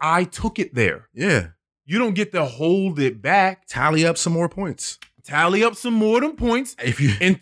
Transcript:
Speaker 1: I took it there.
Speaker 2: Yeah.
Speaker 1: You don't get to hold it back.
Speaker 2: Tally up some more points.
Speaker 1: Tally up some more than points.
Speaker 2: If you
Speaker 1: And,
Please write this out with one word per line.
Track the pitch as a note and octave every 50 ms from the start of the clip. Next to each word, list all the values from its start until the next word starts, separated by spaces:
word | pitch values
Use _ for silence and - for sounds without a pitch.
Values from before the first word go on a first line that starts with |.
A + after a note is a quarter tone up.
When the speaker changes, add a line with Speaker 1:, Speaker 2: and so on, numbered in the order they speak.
Speaker 1:
I | D3+ D#3 E3 F3 F3+
took | F3+ - - A3 A3 - -
it | F#3+ - -
there. | B2 A2 F2+ C#2 - - _ _
Speaker 2:
Yeah. | A#2 E3 G3+ D#3 G#2+ F2 E2 - _ _ _ _ _ _
Speaker 1:
You | C#3 F3 A3+
don't | B3 A3+ F#3
get | F#3 G#3 G#3
to | - F3+ D3+
hold | C3 A#2 B2 D#3 E3 F#3 G3 F#3+ F#3+ D#3+ C#3+
it | C#3 C3 A2+ G#2+
back. | G2+ C#3 F3 G3+ - F#3 - - _ -
Speaker 2:
Tally | - B2 C3+ D3+ D#3 D#3 D#3+
up | E3 E3+ -
some | - F3 E3
more | E3 E3+ E3
points. | - F#3+ G3 E3 C#3+ - - - - - - - _ _ -
Speaker 1:
Tally | - C3+ D3+ E3 F3 G3 G#3 A3
up | A#3 G#3
some | - - B3 A3+
more | A3 G#3+ G#3+ A3+ B3
than | C#4 D#4 D#4+
points. | - A#3 A#3+ A#3 B3 C#4 - - - B2
Speaker 2:
If | B2+ - -
you | C#3+ C3 G2+ G2
Speaker 1:
And, | F3 F#3 F#3+ -